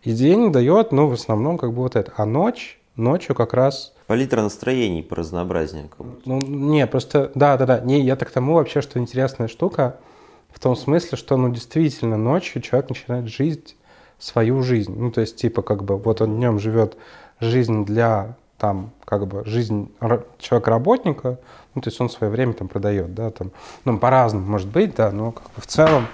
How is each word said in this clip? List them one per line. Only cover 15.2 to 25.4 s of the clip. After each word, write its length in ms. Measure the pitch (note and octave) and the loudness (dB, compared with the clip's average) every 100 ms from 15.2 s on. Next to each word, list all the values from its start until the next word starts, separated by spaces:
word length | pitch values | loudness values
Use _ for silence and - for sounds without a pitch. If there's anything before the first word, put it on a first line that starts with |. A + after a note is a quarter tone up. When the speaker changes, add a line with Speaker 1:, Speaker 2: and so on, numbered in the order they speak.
Speaker 1:
есть, 140 | A2 - | -4 -2
типа, 260 | A#2 A2 | -2 -2
как 220 | - G#2 | -2 -4
бы, 140 | G2+ G2+ | -2 -2
вот 240 | A2+ A2 | 0 0
он 160 | A2 A2 | 0 0
днём 200 | B2 A2 | 0 0
живёт 380 | G#2+ A2+ A2 - - - - _ | 0 2 0 -2 -20 -20 -20 _
жизнь 420 | A2+ B2 A2+ A2 G2+ | 0 2 2 0 0
для, 520 | G#2+ A#2 G#2+ G2+ B2 _ _ | 0 2 0 -4 -12 _ _
там, 340 | G#2+ G2 G#2 - | -2 -2 -8 -16
как 240 | - G#2 G2 | -4 -4 -4
бы, 160 | G2 G#2+ | -6 -4
жизнь 460 | A2+ A2+ G#2+ G2 _ | -2 -2 -4 -6 _
ра-, 240 | A#2 A2+ - - | -2 -2 -2 -18
человека-работника, 1000 | - A#2+ - A2+ C#3 B3 F#3+ C#3 B2+ B2+ - - - - | 0 0 2 2 2 2 0 -4 -6 -8 -14 -20 -12 -8
ну, 60 | |
то 80 | A#2+ | -8
есть 100 | - | -4
он 100 | B2 | -4
своё 220 | - G#2+ | -2 -2
время 220 | A2 B2+ | 0 0
там 160 | A2+ F#2 | -2 -6
продаёт, 440 | - G2+ G2+ F2 | -4 -2 -2 -4
да, 160 | F#2+ A2+ | -6 -8
там, 220 | - F#2+ - - - | -8 -12 -12 -20 -8
ну, 160 | - A2 | -2 2
по-разному 460 | A#2+ C3 A#2+ G#2 F#2+ | 4 6 4 2 -2
может 200 | G#2 F#2+ | -2 0
быть, 260 | B2+ G#3 - | 0 0 2
да, 160 | A2 | 0
но 220 | G2+ A2+ | 0 -6
как 100 | A2+ | -8